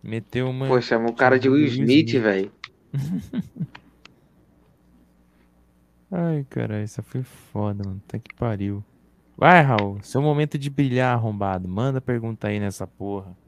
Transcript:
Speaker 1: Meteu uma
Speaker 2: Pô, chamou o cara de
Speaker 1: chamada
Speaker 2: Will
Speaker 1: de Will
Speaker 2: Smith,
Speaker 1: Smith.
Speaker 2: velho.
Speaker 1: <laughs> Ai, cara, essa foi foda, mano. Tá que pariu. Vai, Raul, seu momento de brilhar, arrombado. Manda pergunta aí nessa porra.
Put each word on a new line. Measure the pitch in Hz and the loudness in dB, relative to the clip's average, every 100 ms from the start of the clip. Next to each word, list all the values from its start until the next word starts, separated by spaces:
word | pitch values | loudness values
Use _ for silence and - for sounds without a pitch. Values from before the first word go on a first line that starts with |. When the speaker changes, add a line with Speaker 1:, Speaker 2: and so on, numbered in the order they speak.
Speaker 1:
Meteu | 107 113 104 120 131 | -6 -8 -6 -4 -4
uma | 127 135 | -4 2
Speaker 2:
Pô, | 127 | 2
chamou | 120 117 117 | 2 0 0
o | |
cara | 117 127 131 | 2 4 6
de | 131 | 4
Speaker 1:
chamada | |
Speaker 2:
Will | 139 147 | 4 2
Speaker 1:
de | 123 | 2
Will | 127 | 4
Speaker 2:
Smith, | 139 117 | 4 4
Speaker 1:
Smith. | 127 | 2
Speaker 2:
velho. | 110 95 98 - - _ _ | 2 0 -2 -10 -20 _ _
Speaker 1:
<laughs> | 143 139 180 - 247 - - 156 - _ _ - _ _ _ _ _ _ _ _ _ _ _ _ _ _ _ _ _ _ _ _ | -8 -4 -6 -6 -8 -8 -10 -10 -10 _ _ -20 _ _ _ _ _ _ _ _ _ _ _ _ _ _ _ _ _ _ _ _
Ai, | 180 170 151 135 | -4 -2 -2 -4
cara, | - 113 107 | -6 -4 -4
essa | 104 - | -6 -8
foi | 113 127 | -8 -8
foda, | 127 - - 107 104 101 | -8 -14 -12 -4 -4 -4
mano. | 98 95 - | -6 -8 -10
Tá | 107 | -12
que | - | -12
pariu. | - 120 101 98 101 101 _ _ _ _ - | -6 -4 -2 -4 -6 -10 _ _ _ _ 2
Vai, | 156 180 | 6 8
Raul, | 139 113 101 101 | 6 4 0 -6
seu | - 131 | -4 0
momento | 147 147 151 151 | 0 0 0 -2
de | 139 | -6
brilhar, | 139 139 123 127 | 0 0 2 2
arrombado. | 123 113 104 98 92 92 | 2 0 -2 -2 -2 -4
Manda | 92 131 131 | -2 -2 -2
pergunta | - 120 113 113 107 | -4 -4 -4 -6 -4
aí | 104 | -2
nessa | 101 95 92 | -4 -6 -12
porra. | _ 98 101 95 92 | _ -8 -8 -10 -20